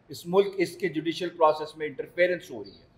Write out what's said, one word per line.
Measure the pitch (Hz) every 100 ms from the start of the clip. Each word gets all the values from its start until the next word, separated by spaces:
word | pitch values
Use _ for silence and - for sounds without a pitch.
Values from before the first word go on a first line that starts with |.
| -
इस | 143 175
मुल्क, | 190 196 185
इसके | 170 - 180
judicial | 156 160 156 175
process | 170 156 156 151 156
में | 151
interference | 131 151 175 180 175 -
हो | 117
रही | 98
है | 87 _